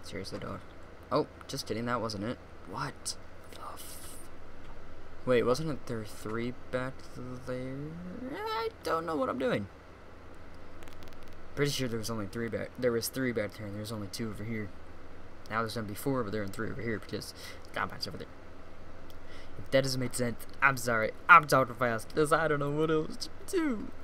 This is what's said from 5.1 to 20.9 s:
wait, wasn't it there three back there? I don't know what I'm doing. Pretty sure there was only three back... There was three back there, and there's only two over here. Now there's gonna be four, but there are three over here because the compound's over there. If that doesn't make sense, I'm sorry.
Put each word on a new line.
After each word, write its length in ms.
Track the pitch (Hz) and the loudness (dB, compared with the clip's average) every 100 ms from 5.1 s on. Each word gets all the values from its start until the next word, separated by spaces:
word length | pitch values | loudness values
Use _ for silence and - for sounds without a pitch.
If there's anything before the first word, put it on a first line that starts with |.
| - - | -4 4
wait, 180 | 123 | 6
wasn't 280 | 113 127 160 | 6 4 2
it 140 | 139 - | -2 -2
there 180 | 117 107 | -4 -4
three 480 | - 107 110 120 123 - | -6 -4 -2 -2 -4 -4
back 220 | 127 127 131 - - 123 127 127 | -2 -2 -6 -8 -8 -8 -8 -6
there? 280 | 127 127 135 147 165 180 180 254 | -4 -4 -6 -8 -8 -8 -8 -6
I 380 | 302 440 440 453 - | -4 -2 -2 -2 -4
don't 220 | - 165 165 | -2 -2 0
know 100 | 165 | 0
what 140 | 262 | 0
I'm 100 | 247 | 0
doing. 280 | 262 156 104 - - - - - - - - - - - - - - - - - - - | 2 0 -2 -10 -16 -16 -14 -14 -12 -10 -10 -8 -8 -6 -6 -4 -6 -4 -6 -6 -6 2
Pretty 160 | 143 | 2
sure 160 | 139 131 | 2 0
there 100 | 113 | 0
was 140 | 104 | -2
only 160 | 113 98 | -2 -2
three 200 | 117 117 | -2 -2
back... 220 | 101 98 - | -2 -4 2
There 140 | 123 | 4
was 160 | 117 113 | 4 0
three 240 | - 131 | 0 0
back 260 | 113 104 - | 2 0 -4
there, 80 | 107 | -6
and 100 | 101 | -4
there's 160 | 107 | -4
only 160 | 113 104 | -4 -4
two 220 | - 113 | -4 -4
over 140 | 101 | -2
here. 260 | 107 113 107 - - - - - - - - | -2 -2 -4 -6 -8 -8 -8 -6 -6 -8 -2
Now 120 | 107 | 0
there's 120 | 113 | 0
gonna 140 | 113 104 | 0 -4
be 80 | 104 | -2
four, 280 | - 131 | 2 2
but 80 | 107 | 2
there 120 | 107 | 0
are 40 | 101 | 0
three 220 | 101 107 | 0 -2
over 120 | 104 | 0
here 180 | 113 107 | 0 0
because 340 | - 101 - - - - | -2 -4 -6 -8 -10 -8
the 80 | - - | -6 -2
compound's 280 | 98 - - | -2 -2 -6
over 100 | - | -6
there. 100 | - - - - - - - - - - - - - - | -8 -10 -10 -10 -8 -8 -6 -6 -6 -4 -4 -4 -4 -4
If 140 | 143 | 2
that 100 | 135 | 4
doesn't 180 | 135 131 | 4 2
make 140 | 123 | 0
sense, 320 | - 123 113 - - | 2 0 0 -4 4
I'm 160 | 139 135 | 6 6
sorry. 340 | 120 | 2